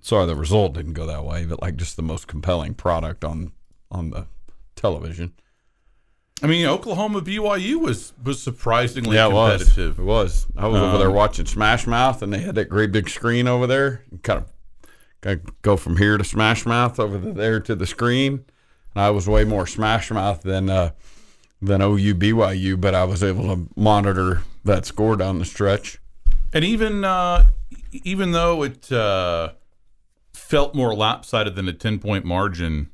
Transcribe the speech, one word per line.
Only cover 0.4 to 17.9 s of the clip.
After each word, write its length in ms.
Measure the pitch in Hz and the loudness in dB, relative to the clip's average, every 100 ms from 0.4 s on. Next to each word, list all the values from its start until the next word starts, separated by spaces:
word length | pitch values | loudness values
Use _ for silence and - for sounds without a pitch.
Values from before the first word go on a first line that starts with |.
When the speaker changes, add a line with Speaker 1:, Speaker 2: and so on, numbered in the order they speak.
| 76 104 98 | 2 2 2
Speaker 1:
didn't 200 | 76 80 | -2 -10
go 120 | 80 80 | -8 -8
that 180 | 73 | -8
way, 220 | 71 82 82 | -6 -6 -6
but, 160 | 80 | -6
like, 160 | 90 73 | -6 -6
just 180 | 82 - | -8 -6
the 80 | |
most 240 | 80 80 - | -6 -6 -8
compelling 460 | 76 92 87 76 | -8 -2 -2 -4
product 500 | - 90 82 80 - | -6 -2 -2 -2 -6
on, 300 | 78 80 82 - - _ _ | -8 -8 -10 -14 -20 _ _
on 200 | 92 82 | -8 -8
the 180 | - 98 - - - - - | -8 -12 -14 -16 -18 -20 -4
television. 560 | 107 78 80 85 85 - _ _ _ _ _ _ _ _ _ - | -2 -2 -8 -8 -10 -12 _ _ _ _ _ _ _ _ _ -4
Speaker 2:
I 60 | 147 | 0
mean, 180 | 170 165 | 2 0
Oklahoma 560 | 185 233 180 208 208 | -2 -4 -4 -2 -4
B 180 | 165 208 | -4 -4
Y 160 | 208 202 | -2 -2
U 220 | 190 320 | -2 -2
was, 320 | 320 110 - - | -2 -4 -8 -10
was 200 | 123 135 | -8 -6
surprisingly 760 | - 120 - 117 123 135 113 107 | -8 -6 0 0 0 -2 2 4
Speaker 1:
Yeah, 120 | 110 | 6
it 60 | |
was. 280 | 101 113 98 | 6 4 6
Speaker 2:
competitive. 380 | 90 - 82 78 | 6 6 4 -2
Speaker 1:
It 40 | |
was. 440 | 92 113 95 - - - | 2 2 2 0 -2 -2
I 100 | 104 | 0
was 140 | 107 | 2
over 160 | 90 98 | 4 4
there 120 | 95 | 4
Speaker 2:
Um, 40 | |
Speaker 1:
watching 320 | 101 104 - 82 | 4 2 0 -4
Smash 420 | 104 107 117 117 | 0 2 2 0
Mouth, 340 | 117 131 127 | 0 0 0
and 120 | 101 | -6
they 60 | 101 | -6
had 160 | 185 110 | -4 -4
that 140 | 98 | -2
great 220 | 98 107 | 0 0
big 160 | 101 90 | 0 -4
screen 400 | - 117 120 123 | -4 -2 0 0
over 180 | 123 123 | 0 0
there. 380 | 135 139 120 - | 0 0 -4 -14
You 60 | 87 | -12
kind 220 | - 95 | -2 -2
of, 120 | - - - - - - _ _ | -4 -14 -20 -20 -20 -20 _ _
kind 180 | 101 90 | -6 -6
of 220 | 82 - | -6 -4
go 160 | - 98 | 0 0
from 180 | - 85 | 2 2
here 200 | 104 104 | 4 2
to 60 | |
Smash 420 | 98 107 107 113 - | 0 0 2 0 0
Mouth 340 | 117 123 123 | 0 0 -2
over 180 | 107 98 | -4 -4
th-, 180 | 98 95 | -6 -4
there 240 | 110 110 | -2 -2
to 140 | 107 107 | -2 -4
the 100 | |
screen. 580 | 87 | -4